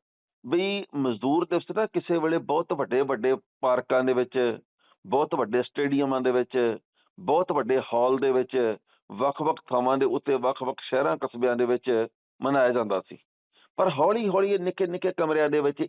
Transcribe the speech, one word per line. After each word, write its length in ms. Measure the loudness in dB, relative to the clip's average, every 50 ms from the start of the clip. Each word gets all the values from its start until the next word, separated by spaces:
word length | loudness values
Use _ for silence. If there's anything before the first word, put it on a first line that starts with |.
| _ _ _ _ _ _ _ _ -8
ਵੀ 380 | -2 -2 -2 0 -2 -4 -6 -8 -8 -4
ਮਜ਼ਦੂਰ 500 | -4 -2 -2 -2 -2 -2 0 0 0 0
ਦਿਵਸ 260 | 0 -2 -4 -4 -4 -4
ਨਾ 100 | -4 -4
ਕਿਸੇ 320 | -2 -4 -4 -2 -2 -2 0
ਵੇਲੇ 200 | 0 0 -2 -2
ਬਹੁਤ 340 | -2 -2 -2 -2 -2 -2
ਵੱਡੇ-ਵੱਡੇ 640 | -4 -4 -2 -2 0 0 0 0 -2 0 0 0 0 0 -2 _ _ _
ਪਾਰਕਾਂ 440 | 0 0 0 0 0 0 0 2 2
ਦੇ 80 | 2
ਵਿੱਚ, 460 | 2 2 0 0 0 0 0 0 -2 -4 -10 _ _ _ _ _ _ _ -6
ਬਹੁਤ 280 | -2 0 0 0 0 -2
ਵੱਡੇ 280 | -2 -2 0 0 -2
ਸਟੇਡੀਅਮਾਂ 580 | -2 -2 -4 -4 -2 0 0 0 0 0 0 0
ਦੇ 100 | 0 2
ਵਿੱਚ, 480 | 2 2 0 0 0 0 0 0 0 -4 _ _ _ _ _ _ _ -8
ਬਹੁਤ 320 | -2 0 0 2 2 0
ਵੱਡੇ 280 | 0 -2 0 0 0 0
ਹਾਲ 360 | 0 0 0 2 2 2 2
ਦੇ 160 | 2 2 2
ਵਿੱਚ, 440 | 2 2 0 0 0 0 0 0 -2 -4 _ _ _ _ _ -12
ਵੱਖ-ਵੱਖ 480 | -6 -4 -2 -2 -2 -2 -2 -2 -2 -4 -4 -4
ਥਾਵਾਂ 280 | -2 0 0 2 2 2
ਦੇ 60 | 0
ਉੱਤੇ, 300 | 0 0 -2 -2 -2 -2
ਵੱਖ-ਵੱਖ 460 | 0 0 -2 -2 -2 -4 -8 -8 -8
ਸ਼ਹਿਰਾਂ 360 | -8 -4 -2 0 0 0 -2
ਕਸਬਿਆਂ 400 | -4 -6 -8 -4 -2 0 0 2
ਦੇ 80 | 2 0
ਵਿੱਚ 420 | 0 0 0 0 0 0 0 0 -2 _ _ _ _ _ -6
ਮਨਾਇਆ 280 | -4 0 2 4 4 4
ਜਾਂਦਾ 300 | 2 2 0 0 -2 -4
ਸੀ। 180 | -4 -6 -16 -20 _ _ _ _ _ _ _ _ _ _ _
ਪਰ 140 | 0 0 2
ਹੌਲੀ-ਹੌਲੀ 600 | 2 2 2 2 2 2 0 0 2 2 2 2
ਇਹ 80 | 0 0
ਨਿੱਕੇ-ਨਿੱਕੇ 540 | -2 -2 -2 -2 -2 -2 -2 -2 -4 -4 -2
ਕਮਰਿਆਂ 340 | -2 0 0 2 2 2 2
ਦੇ 100 | 2 2
ਵਿੱਚ, 260 | 2 2 0 -2 -4